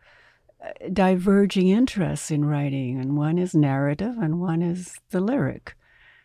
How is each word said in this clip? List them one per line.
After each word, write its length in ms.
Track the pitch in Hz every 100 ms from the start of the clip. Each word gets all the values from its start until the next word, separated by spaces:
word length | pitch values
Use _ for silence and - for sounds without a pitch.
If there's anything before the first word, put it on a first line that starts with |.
| _ _ _ _ _ _
uh, 260 | - - -
diverging 800 | 190 185 185 190 196 202 196 185
interests 600 | 202 254 208 147 147 -
in 120 | 151
writing, 560 | 147 147 143 135 127 131
and 160 | 131 147
one 200 | 151 175
is 180 | 180 160
narrative 600 | 147 135 143 147 214 233
and 240 | 156 170
one 200 | 180 165
is 380 | 170 180 175 - _
the 100 | 180
lyric. 540 | 196 269 131 - - - _ _ _ _